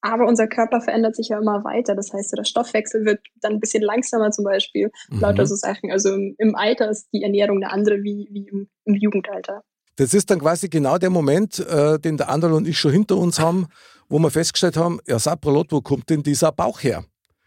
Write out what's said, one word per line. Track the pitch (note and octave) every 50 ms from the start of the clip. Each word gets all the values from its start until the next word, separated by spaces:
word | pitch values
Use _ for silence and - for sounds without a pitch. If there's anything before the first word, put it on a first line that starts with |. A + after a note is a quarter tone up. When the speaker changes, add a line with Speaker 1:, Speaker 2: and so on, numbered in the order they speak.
Speaker 1:
Aber | - G#3 A3+ A3+ B3 A3+
unser | A#3+ A3+ A3
Körper | A3 - - A3+ A3+ B3 A#3
verändert | A#3 - - A3+ A3+ A3 A3+
sich | - A3+ -
ja | G#3+ G#3
immer | G#3+ G#3+ G#3 G3+ G#3+
weiter. | - - A#3 A#3+ - G3+
Das | G3+ G#3 - -
heißt, | G3 G3+ - - G#3
der | G#3
Stoffwechsel | - - A#3 A#3+ - - A3 G#3+ G#3+ - A3 G#3+
wird | G#3+ G#3 G#3 _ - _ _
dann | - G#3+ G#3+
ein | G#3+
bisschen | G#3+ - - A3 G#3+
langsamer | G3+ G#3 A#3+ B3+ - - A3+ G#3+ G#3+
zum | G#3+ - G#3
Beispiel, | G3 G3 G3 - - _ G3+ G3+ G#3+ - - - _
Speaker 2:
Mhm. | - G#2+
Speaker 1:
lauter | F#2+ G2+ G2+ G2 -
so | - G3+
Sachen. | G3+ - - G3+ - - G3
Also | F3+ G3 G3 G3 G3
im, | G3 G3 G3 G3 _
im | A3 A3 G#3+
Alter | - G3+ G#3+ B3 - A#3 G#3+
ist | G#3+ G#3+ - _ -
die | G#3 G3
Ernährung | G3+ G3+ G3+ G3+ G3+ G3+
eine | G3 F#3+ - F#3+
andere | G3 G#3 G#3 G#3 G3+ G3+
wie, | G#3 G#3 G3+ G3+ G3+
wie | G3+ G3+ G3
im, | G3 G3+ G3 G3+ - _ _ _
im | G#3+ G#3
Jugendalter. | G3 G#3 G#3 G3+ G3+ F3+ - G3+ F#3+ F#3+ - G3 G#3 _ _ _ _ _ _ _
Speaker 2:
Das | - C#3 B2 -
ist | G#3 - -
dann | G#3 F3
quasi | C#3 D#3 E3+ E3+ - F3+
genau | D3 D#3+ C#3+ C3 D3 F3+
der | F3 F#3
Moment, | F#3 F3 D#3 C#3 C#3+ F3 G#3+ - - -
äh, | - - F3+ D3+ C#3+ D3+ D#3 D#3
den | D3+ F3 D#3
der | C#3+ C#3+ -
Anderl | C3+ D3+ E3 E3+ D#3+
und | D#3 D3+ D#3
ich | D#3+ -
schon | - D3+ C3+
hinter | F#3 G#3+ - G3
uns | - F3 F3 E3 -
haben, | D#3+ E3 E3+ F#3+ F3+ D#3 _ - - - - _ _ _
wo | - D3+
wir | D#3+ D3+
festgestellt | C#3+ D#3 E3 - - - - F3 -
haben, | D#3 E3+ F3 E3+ - - -
ja, | B2+ A2+
Saprolot, | - D3 E3 D#3 - D3+ C#3 D3 - - -
wo | D3
kommt | A2+ - C#3 C3 - -
denn | E3 D3+ D3
dieser | D3 C#3+ A#2+ E3+ D#3 D3+
Bauch | - E3+ A#3 A3 -
her? | - C3+ G#2 E2 - _ _ _ _ _ _ _ _